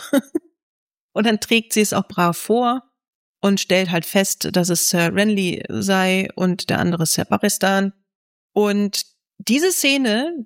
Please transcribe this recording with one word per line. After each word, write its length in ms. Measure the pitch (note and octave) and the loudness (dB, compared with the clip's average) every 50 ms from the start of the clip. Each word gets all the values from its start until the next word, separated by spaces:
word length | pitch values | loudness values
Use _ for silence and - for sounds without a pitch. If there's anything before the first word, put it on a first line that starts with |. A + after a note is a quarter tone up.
| - - | -4 -2
<laughs> 80 | C#4+ C4+ - - - D#4+ - _ _ _ _ _ _ _ _ _ _ _ _ _ | -2 -2 -2 -2 -6 -8 -8 _ _ _ _ _ _ _ _ _ _ _ _ _
Und 120 | _ A3+ A3 | _ 0 0
dann 160 | A#3 G#3+ G#3 | 0 0 -2
trägt 320 | - - A#3 A3+ A3+ - | 0 0 0 0 0 0
sie 80 | - G#3+ | 0 0
es 140 | G#3 - G3+ | 0 2 0
auch 120 | G3+ F#3+ | -2 -2
brav 300 | - - F3+ F3 F3 E3 | -2 -2 0 0 0 0
vor 460 | - - - A3 A#3+ B3 A#3+ B3+ C4 - _ _ _ _ _ _ _ _ _ _ _ | -2 -2 0 0 2 2 0 -2 -2 -6 _ _ _ _ _ _ _ _ _ _ _
und 180 | - G3+ G3 F#3+ | 0 2 2 0
stellt 320 | - - F3+ F#3 F#3+ E3+ | 0 0 0 0 2 0
halt 140 | F3+ E3+ - | -2 -2 -2
fest, 460 | - - G3 G3 - - - - - | 0 0 0 2 2 -2 -4 -6 -2
dass 160 | - F#3 F3 F#3 | 0 0 0 0
es 220 | E3+ - - - | 0 0 0 0
Sir 240 | - E3+ E3+ E3 F#3 | 0 2 0 0 2
Renly 500 | G3 G#3 G#3+ G3+ G3 F#3+ F3 - - - - | 0 2 2 2 0 0 -2 -4 -6 -8 -8
sei 580 | - A3 G3 G3 F#3+ F#3+ F#3 F#3 F#3 F#3+ F#3+ - - | -6 -4 0 0 2 2 2 2 2 0 0 -4 -4
und 340 | - F#3 F#3 F3+ - - - | -2 0 0 0 -2 -2 -4
der 100 | - - | -2 0
andere 280 | F3+ F3+ E3+ E3+ E3 | 0 0 0 0 0
Ser 180 | - - - E3+ | 0 0 -2 0
Barristan. 720 | - - G3+ - G3+ - - F#3+ F#3+ G3 G3 G3 G3 - _ _ _ _ _ _ _ _ _ _ _ | 0 0 0 0 -2 0 0 0 0 2 0 0 -2 -4 _ _ _ _ _ _ _ _ _ _ _
Und 540 | _ G#3 G#3 G#3 G3+ G3+ G#3 G3+ - - - - _ _ _ _ _ - | _ 0 0 2 2 0 -2 -2 -4 -6 -8 -10 _ _ _ _ _ -10
diese 340 | G3+ - A#3 D4 E4+ F#4+ | -2 0 2 2 2 2
Szene, 720 | F4 - - C#4 C#4 C#4 C4 A3 G#3 A#3 C#4 E4+ F4 C#4+ A3 | 0 2 0 2 2 2 2 0 0 0 -2 -4 -6 -8 -10